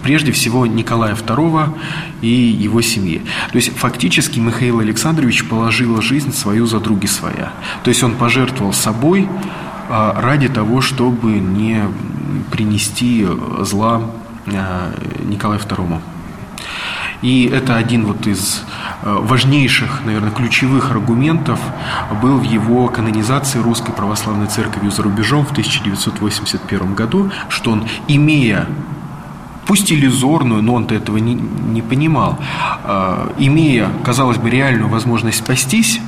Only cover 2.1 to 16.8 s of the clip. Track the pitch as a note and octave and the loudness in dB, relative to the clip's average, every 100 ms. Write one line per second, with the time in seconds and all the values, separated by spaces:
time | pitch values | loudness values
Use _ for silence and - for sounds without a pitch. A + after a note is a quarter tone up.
2.1 | - A#2 B2 A#2+ G#2 G#2 A2+ A#2 - F#2 | -4 2 4 4 2 2 2 2 0 -2
3.1 | D#2+ - - - A#2+ A#2 B2+ B2+ - F3+ | -2 -4 -6 -2 0 0 -2 -4 0 0
4.1 | E3 - A#2+ A#2 A2+ B2+ A2+ G#2+ G#2+ D#3+ | 2 0 0 0 2 2 2 0 0 0
5.1 | D#3+ B2+ G#2+ - A2+ A2+ A2+ B2 A2 G#2+ | 2 2 0 0 0 0 2 2 2 2
6.1 | C#3 C#3 A2+ G#2 G#2+ A#2 A2+ A2 G#2 G2+ | 0 0 -4 0 2 2 0 0 0 0
7.1 | - - - - - - - - B2 B2+ | -2 -4 -6 -8 -8 -10 -4 0 2 2
8.1 | A2 A#2+ C3+ B2+ - G2+ F#2+ A2 A2 C#3+ | 2 2 2 0 0 -2 0 -2 0 2
9.1 | F#3+ F#3 - - - - - - A2+ G#2+ | 4 2 -2 -8 -8 -12 -12 -4 0 0
10.1 | G2+ A#2 D3 C3 A#2 G#2+ B2 B2+ C3 B2 | 2 2 2 2 0 0 0 0 0 0
11.1 | B2 A2+ G#2 F#2 F#2+ A2 A2+ G2+ - - | 2 0 0 0 0 0 0 0 -4 -6
12.1 | - - - - - G#2+ G#2 - - B2 | -6 -4 -4 -4 -2 0 0 -2 -2 2
13.1 | A#2+ F#2+ D#2+ B1+ - G2 G2+ A2 A#2 A2+ | 2 2 0 -4 -4 -2 0 2 2 -2
14.1 | - - - - G2 F#2+ F2+ F2 - - | -8 -12 -12 -6 -4 -2 -4 -4 -6 -8
15.1 | - - G2+ G#2+ G#2 - F#2+ F2+ E2 - | -6 -4 -2 -2 -2 -2 -4 -2 -4 -6
16.1 | - - - - - - - | -12 -14 -14 -14 -14 -12 -10